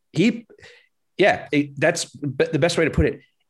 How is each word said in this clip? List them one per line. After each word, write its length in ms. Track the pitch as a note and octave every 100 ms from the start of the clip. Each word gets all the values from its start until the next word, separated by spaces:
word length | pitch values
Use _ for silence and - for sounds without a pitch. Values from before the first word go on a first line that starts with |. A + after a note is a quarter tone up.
| _
he, 340 | C#3+ A3 A#3 - - - - _ _ _ -
yeah, 300 | F#3+ - -
it, 260 | D3 C#3+ C#3
that's 260 | D3+ E3 -
b-, 400 | - D3 B2 E3
the 80 | D3
best 180 | E3 E3+
way 60 |
to 80 | D#3
put 140 | - C#3+
it. 160 | - _ _